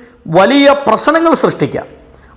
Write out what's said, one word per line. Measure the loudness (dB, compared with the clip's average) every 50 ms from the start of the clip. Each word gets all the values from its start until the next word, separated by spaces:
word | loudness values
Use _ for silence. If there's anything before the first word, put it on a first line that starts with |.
| -20 -20 _ _ _
വലിയ | -2 2 2 2 4 2 2 4 2 2 2 0
പ്രശ്നങ്ങൾ | -2 -2 -2 0 -2 0 0 0 0 0
സൃഷ്ടിക്കാം, | 0 -2 -4 -2 -4 -6 -6 -6 -10 -12 -14 -20 -20 -20 -20 -20 -20 _ _ -6